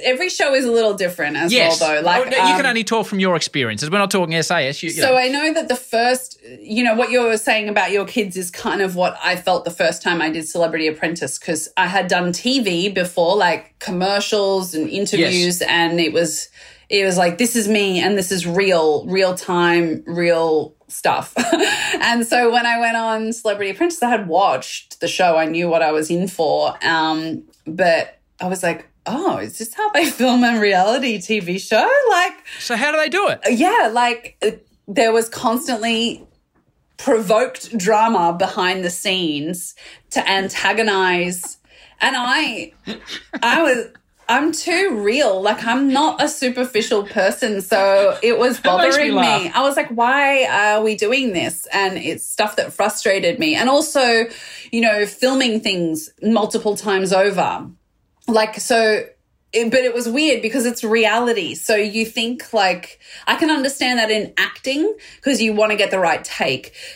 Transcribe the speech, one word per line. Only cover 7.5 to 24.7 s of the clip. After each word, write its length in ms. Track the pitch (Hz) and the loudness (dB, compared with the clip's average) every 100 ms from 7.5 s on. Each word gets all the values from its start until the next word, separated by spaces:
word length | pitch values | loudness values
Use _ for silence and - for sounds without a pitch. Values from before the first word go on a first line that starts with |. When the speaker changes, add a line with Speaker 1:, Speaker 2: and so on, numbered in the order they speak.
| 220 214 | 0 0
Speaker 1:
about 240 | 208 185 | -2 0
your 140 | 202 190 | -2 -2
kids 320 | 240 202 180 | -4 -4 -6
is 120 | 180 | -10
kind 300 | - - 185 | -8 -4 -2
of 160 | 190 180 | -2 0
what 220 | 180 - | -2 0
I 140 | 175 180 | -2 -2
felt 300 | 185 175 170 | 0 -2 -2
the 40 | |
first 300 | - 165 - | -2 -2 0
time 220 | 185 170 | -2 -2
I 80 | 160 | -2
did 180 | 160 156 | -4 -6
Celebrity 380 | 175 165 160 156 | -2 0 0 -2
Apprentice, 500 | 156 170 170 139 - | -2 -4 -4 -8 -8
'cause 300 | - 156 - - | -6 -6 -4 -2
I 100 | 180 | 0
had 200 | 190 180 | 0 0
done 240 | 180 175 | 0 0
T 280 | 175 240 269 | -2 -2 0
V 280 | 202 170 196 | 0 0 -2
before, 480 | 190 180 - 170 202 | -2 -2 0 2 2
like, 380 | 180 156 - _ | 2 0 -6 _
commercials 920 | - 180 185 202 - 214 196 190 180 | -6 -2 0 0 0 0 2 0 -2
and 140 | 156 156 | -4 -4
interviews, 720 | 180 202 185 170 180 175 175 | -4 -2 0 2 2 0 0
Speaker 2:
Yes. 80 | - | 0
Speaker 1:
and 320 | 170 170 170 | 0 2 0
it 140 | 160 | 0
was, 340 | 165 165 - - - - - - | 0 0 -4 -10 -16 -20 -20 -4
it 160 | 202 | 0
was 120 | 190 180 | 2 2
like, 180 | 175 175 | 2 2
"This 160 | 240 | 0
is 140 | 240 202 | 0 0
me, 320 | 214 196 180 | 2 2 0
and 160 | 180 202 | 0 0
this 140 | 180 | 0
is 140 | 190 170 | -2 -2
real, 580 | 175 196 170 156 147 175 | 0 2 4 4 0 0
real 280 | 190 185 | 0 0
time, 680 | 180 - 175 170 175 165 156 - | 0 -2 0 2 2 0 -4 -6
real 680 | 170 170 165 165 156 151 - - | -2 2 2 2 0 -2 -10 -16
stuff." 460 | - 160 - - - | -4 -2 -2 -2 -4
<laughs> 80 | 285 330 403 880 - - | 0 0 0 -2 -4 -2
And 240 | 226 233 226 | 0 0 0
so 240 | 247 240 | 2 4
when 160 | 240 240 | 2 2
I 120 | 233 | 0
went 180 | 233 226 | 0 0
on 360 | 226 220 220 | -2 -2 -4
Celebrity 380 | 226 220 202 196 | -4 -4 -2 -4
Apprentice, 300 | 190 339 - | -2 -2 0
I 60 | 240 | 0
had 160 | 226 180 | 0 0
watched 760 | 165 190 127 - | 2 2 0 -6